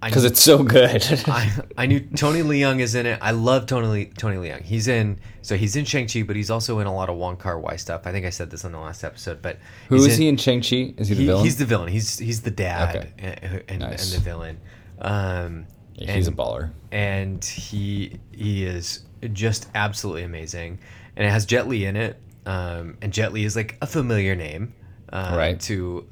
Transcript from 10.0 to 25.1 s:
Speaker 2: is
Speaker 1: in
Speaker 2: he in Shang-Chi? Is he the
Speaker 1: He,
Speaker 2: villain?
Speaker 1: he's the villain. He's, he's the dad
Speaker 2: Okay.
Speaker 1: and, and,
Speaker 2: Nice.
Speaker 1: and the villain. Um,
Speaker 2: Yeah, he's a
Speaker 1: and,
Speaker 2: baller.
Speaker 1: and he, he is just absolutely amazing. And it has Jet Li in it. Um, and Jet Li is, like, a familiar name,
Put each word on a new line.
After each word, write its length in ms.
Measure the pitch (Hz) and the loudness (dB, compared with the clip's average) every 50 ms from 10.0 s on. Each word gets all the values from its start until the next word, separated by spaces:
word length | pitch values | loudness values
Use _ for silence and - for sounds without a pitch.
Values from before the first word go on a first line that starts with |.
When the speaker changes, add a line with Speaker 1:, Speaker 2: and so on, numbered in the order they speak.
| 139 | 8
Speaker 2:
is 80 | 143 113 | 8 8
Speaker 1:
in 60 | 139 | 6
Speaker 2:
he 60 | 160 156 | 4 4
in 80 | 143 117 | 4 4
Shang-Chi? 560 | - 131 123 120 113 - 127 127 127 - - | 4 2 2 2 2 0 0 0 0 -2 -4
Is 120 | - 101 98 | -2 -2 0
he 60 | 104 | 2
the 60 | 120 | 2
Speaker 1:
He, 60 | 135 | 4
Speaker 2:
villain? 180 | 143 92 95 107 | 4 4 6 4
Speaker 1:
he's 120 | - 135 123 | 4 4 2
the 60 | 143 | 0
villain. 220 | 110 113 95 85 85 | 2 2 0 0 0
He's, 300 | 95 110 107 - - - | -2 -2 -2 -2 -4 -4
he's 220 | 113 113 117 113 | -4 -4 -4 -4
the 100 | - 117 | -4 -4
dad 460 | 95 110 95 87 87 87 90 85 82 | -4 -2 -2 -2 0 0 0 0 0
Speaker 2:
Okay. 160 | - - - - - | -2 -6 -10 -12 -12
Speaker 1:
and, 440 | 95 92 - - - 90 92 92 - - | -12 -10 -10 -10 -8 -8 -8 -8 -8 -8
and, 120 | 95 92 | -6 -6
Speaker 2:
Nice. 340 | 65 58 - - 95 95 92 | -6 -6 -6 -6 -6 -2 -2
Speaker 1:
and 80 | 87 | -2
the 20 | 92 | -2
villain. 360 | 90 85 82 82 82 80 80 - - - - - - - - | -2 -4 -8 -8 -10 -12 -14 -16 -20 -20 -20 -20 -20 -12 -8
Um, 680 | - 98 104 101 98 95 92 90 87 85 85 80 78 - - - - - - | -4 -2 0 0 0 -2 -2 -4 -4 -6 -8 -10 -12 -16 -18 -20 -20 -20 -16
Speaker 2:
Yeah, 180 | - - - 101 | -10 -6 -2 0
he's 120 | 98 90 82 | 0 0 0
a 20 | |
Speaker 1:
and, 80 | 71 - | 0 -2
Speaker 2:
baller. 320 | 60 57 57 64 76 80 - - - - | -4 -4 -4 -6 -6 -8 -10 -12 -12 -6
Speaker 1:
and 520 | - 104 101 101 98 98 98 95 95 95 - | -4 -2 -2 0 -2 -2 -4 -4 -6 -6 -8
he, 720 | - - - - - 107 104 101 101 101 101 95 - - - - - | -8 -10 -10 -10 -8 -6 -4 -4 -4 -4 -4 -6 -6 -10 -14 -18 -16
he 320 | - - 110 104 101 98 95 | -10 -6 -4 -2 -2 -2 -2
is 360 | 92 90 87 85 - - - - - - - - 117 | -2 -4 -6 -6 -8 -10 -12 -14 -18 -16 -12 -10 -8
just 360 | 104 95 110 113 104 - - - - | -4 -2 0 0 0 -2 -6 -6 -2
absolutely 480 | 107 104 107 104 - - 101 80 82 | -2 -2 -2 -2 -4 -6 -6 -6 -8
amazing. 560 | 90 87 82 80 80 78 87 85 85 85 90 101 - - - - - - - | -8 -10 -10 -12 -12 -12 -10 -10 -10 -10 -12 -14 -16 -18 -20 -20 -20 -12 -4
And 100 | - 104 | 0 2
it 40 | 104 | 2
has 140 | 101 110 95 | 2 2 2
Jet 220 | 92 117 123 - 127 | 2 2 2 2 0
Li 160 | 127 107 98 | 0 -2 0
in 100 | 98 98 | 0 -2
it. 240 | 107 113 110 - - - - - - - | -2 -2 -4 -6 -10 -16 -20 -20 -14 -8
Um, 500 | 95 95 92 90 87 85 85 85 82 - - | -6 -4 -4 -4 -4 -6 -8 -8 -10 -12 -10
and 100 | 107 104 | -8 -4
Jet 200 | - 110 110 104 | -2 -2 -2 0
Li 120 | 104 107 104 | 0 -2 -2
is, 120 | 107 107 | -2 -2
like, 200 | 113 107 110 - - | -2 -4 -4 -6 -8
a 40 | 147 | -8
familiar 500 | 139 - 160 127 120 113 104 95 98 95 | -4 -2 -2 0 2 2 2 2 2 0
name, 360 | 87 80 73 76 85 110 - - - - - - - - - | -2 -4 -6 -8 -8 -8 -10 -10 -14 -20 -20 -20 -20 -16 -10